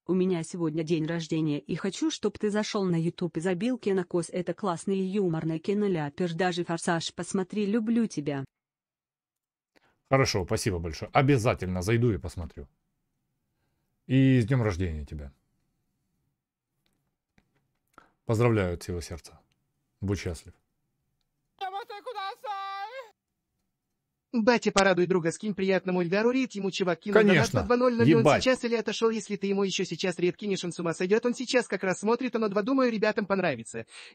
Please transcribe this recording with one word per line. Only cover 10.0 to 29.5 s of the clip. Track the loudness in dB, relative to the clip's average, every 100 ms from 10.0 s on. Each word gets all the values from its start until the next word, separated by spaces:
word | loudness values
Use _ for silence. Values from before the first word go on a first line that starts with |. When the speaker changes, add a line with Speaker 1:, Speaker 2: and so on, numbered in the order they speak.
| 0
Speaker 2:
Хорошо, | 2 2 0 -2
спасибо | -2 -2 -2
большое. | -4 -8 0
Обязательно | 2 4 4 2 0 -2 -4
зайду | 0 2 2
и | 0
посмотрю. | -6 -10 -12 -12 -20 _ _ _ _ _ _ _ _ _ _ _ _ _ 0
И | 4 6 6
с | 4
днем | 2
рождения | 2 0 -2 -4 -8
тебя. | -10 -12 _ _ _ _ _ _ _ _ _ _ _ _ _ _ _ _ _ _ _ _ _ _ _ _ _ _ -20 _ _ -4
Поздравляю | 2 4 4 0
от | -2
всего | -6 -8
сердца. | -8 -12 -16 -20 _ _ _ _ _ -8
Будь | -4 -4
счастлив. | -4 -8 -14 -20 _ _ _ _ _ _ _ _ _ -12 -8 -8 -10 -12 -10 -10 -10 -10 -8 -8 -8 -8 -10 -12 -16 _ _ _ _ _ _ _ _ _ _ _ _ 0
Speaker 3:
Батя, | 2 2 2
порадуй | 4 4 4 2
друга, | 0 -2
скинь | -4 -6
приятному | -4 0 0 0 -2
Эльдару | 0 2 2
Рид, | 0 -2
ему | -4 -6
чувак | -2 -2 -2
кинул | 4
донат | 6 8 6
Speaker 2:
Конечно. | 4 0
Speaker 3:
на | 2
два | 2
ноль | 2 4
ноль |
ноль | 6 8
Speaker 2:
Ебать. | 6 6
Speaker 3:
сейчас | 4 2
или | 2 -2
отошел, | -2 0 0
если | 0 -4 -4
ты |
ему | -2